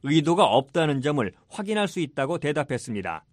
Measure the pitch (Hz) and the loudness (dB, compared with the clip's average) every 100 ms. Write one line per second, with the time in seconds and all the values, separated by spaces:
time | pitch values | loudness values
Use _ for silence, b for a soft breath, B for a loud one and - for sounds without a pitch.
0 | 139 160 151 175 160 117 135 175 156 139 | 4 2 4 4 6 4 2 0 0 0
1 | 135 147 101 b b - 196 214 202 190 | 0 0 -2 b b -10 -4 -2 -2 -2
2 | 147 139 135 170 156 151 143 127 - 104 | -6 -4 -4 -4 -2 -2 -2 -6 -6 -6
3 | 90 80 _ | -6 -10 _